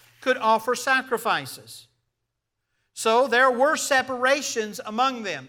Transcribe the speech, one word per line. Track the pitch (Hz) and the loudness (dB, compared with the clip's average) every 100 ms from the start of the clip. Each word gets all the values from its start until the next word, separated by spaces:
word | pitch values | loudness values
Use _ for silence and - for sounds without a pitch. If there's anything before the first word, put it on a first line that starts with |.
| _ _ | _ _
could | 262 247 | -2 0
offer | 220 220 233 | 2 2 0
sacrifices. | 247 277 262 262 233 - 165 135 - - - - _ _ _ _ _ _ _ _ _ _ | -2 0 0 0 -2 0 -2 -4 -14 -20 -20 -20 _ _ _ _ _ _ _ _ _ _
So | - 226 233 262 | -4 2 2 4
there | 233 262 | 4 4
were | 240 285 311 | 4 2 0
separations | - 269 262 247 254 285 - 240 214 185 | 0 0 0 -2 0 0 -2 -6 -6 -10
among | 214 220 262 240 | -8 -2 -2 -2
them. | 202 147 | -6 -8